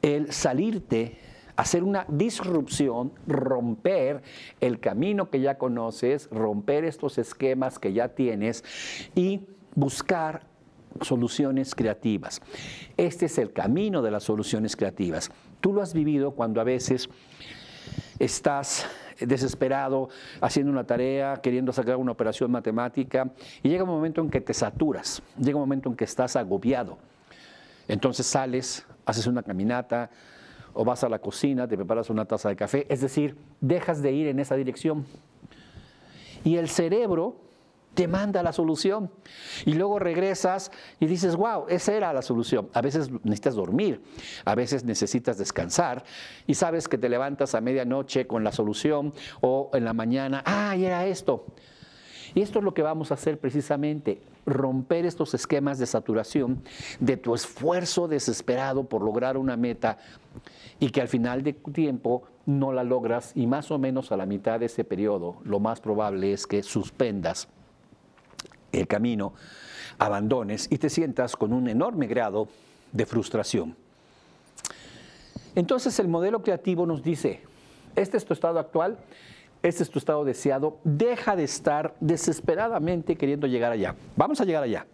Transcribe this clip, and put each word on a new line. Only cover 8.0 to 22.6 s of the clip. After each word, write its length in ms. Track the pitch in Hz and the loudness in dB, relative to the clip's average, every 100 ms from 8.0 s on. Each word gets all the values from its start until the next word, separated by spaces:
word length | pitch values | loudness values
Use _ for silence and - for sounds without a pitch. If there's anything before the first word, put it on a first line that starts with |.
| 123 | 0
tienes 560 | - 127 107 110 113 - - - - - | 0 0 2 0 -2 -8 -12 -10 -12 -2
y 320 | - 185 202 202 - - | 2 2 0 -8 -20 -6
buscar 680 | - 143 - - 180 156 156 - _ - - - - | 0 0 -2 -2 0 0 -6 -14 _ -20 -20 -18 -12
soluciones 760 | - 123 117 - 143 135 135 | -2 0 0 2 2 2 -2
creativas. 680 | - 113 104 117 101 - - - - - - - - | 0 0 2 0 0 -2 -12 -12 -14 -14 -14 -8 0
Este 300 | 175 170 170 | 0 0 -2
es 120 | - | 0
el 140 | 113 | -2
camino 500 | - 87 143 214 180 | -2 0 2 2 0
de 80 | 113 | 0
las 140 | 104 | -2
soluciones 520 | - 107 101 110 107 - | 0 -2 0 -2 -2 0
creativas. 540 | 101 - 92 80 - - - - | -4 0 -2 -2 -6 -14 -20 -2
Tú 120 | 190 | 0
lo 100 | 202 | 2
has 100 | 190 | 0
vivido 380 | 165 151 143 139 | 0 2 2 0
cuando 280 | 135 117 110 | 0 0 2
a 40 | |
veces 440 | 113 127 123 127 - - - - - - - - - - - - | 2 0 2 0 0 -12 -20 -20 -18 -18 -20 -20 -12 -12 -12 -2
estás 680 | 123 - 160 143 139 - - - - - | -2 2 0 0 -2 -4 -6 -10 -18 -6
desesperado 880 | 120 131 131 - 131 135 135 135 131 - - - | 0 2 2 0 2 2 0 0 -2 -8 -18 -2
haciendo 300 | - - 139 | 2 2 2
una 120 | 139 | 0
tarea, 520 | 120 120 127 135 135 135 | 2 2 2 0 0 0
queriendo 300 | 127 123 127 | 0 2 0
sacar 240 | 127 117 127 | 0 0 0
una 160 | 127 | 0
operación 380 | 113 110 104 123 | 0 0 0 0
matemática, 800 | 123 | 2